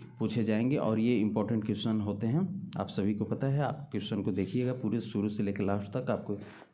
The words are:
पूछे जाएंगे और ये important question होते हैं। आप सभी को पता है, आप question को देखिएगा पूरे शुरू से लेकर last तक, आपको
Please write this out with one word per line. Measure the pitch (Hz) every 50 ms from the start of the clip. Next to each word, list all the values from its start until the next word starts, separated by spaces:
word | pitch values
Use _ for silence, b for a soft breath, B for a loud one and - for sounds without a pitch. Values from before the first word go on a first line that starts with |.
| B B B -
पूछे | 110 107 - 123 107
जाएंगे | 107 107 107 120 131 147
और | - - 110 110 110
ये | 110 120 123 101
important | 110 104 107 113 101 104 117 107 101
question | 110 101 104 - 113 110 107
होते | 101 104 104 104 113
हैं। | 113 135 170 196 175 - - - - -
आप | - 98
सभी | - - 110 95 104 104
को | 101 107
पता | - 107 - 135
है, | 139 135 147
आप | 143 120 - - - -
question | - 101 98 - 117 101
को | 95 113
देखिएगा | 92 98 95 95 - 123 123 127 123
पूरे | 127 117 104 117 117
शुरू | - - - 101 101 104
से | 104 - 104
लेकर | 101 98 - 101
last | 98 101 101 101 - -
तक, | 127 127 123
आपको | 107 98 - - 101 101 B B B B B B